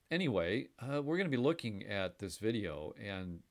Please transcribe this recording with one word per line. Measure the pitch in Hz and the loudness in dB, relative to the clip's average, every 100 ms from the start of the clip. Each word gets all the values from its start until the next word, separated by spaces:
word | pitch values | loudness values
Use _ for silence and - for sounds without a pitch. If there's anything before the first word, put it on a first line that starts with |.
| - | -4
anyway, | 165 165 98 85 113 - - | 0 2 4 4 2 -2 -8
uh, | 123 143 | -4 -2
we're | 143 175 | 0 0
gonna | 190 | 2
be | 123 | 4
looking | 135 165 120 98 | 4 2 -2 -4
at | 101 101 92 - | -4 -2 -2 -2
this | 98 - | -8 0
video | 107 117 92 73 76 - | 0 2 0 -4 -6 -8
and | 101 95 92 85 - | -6 -4 -6 -8 -10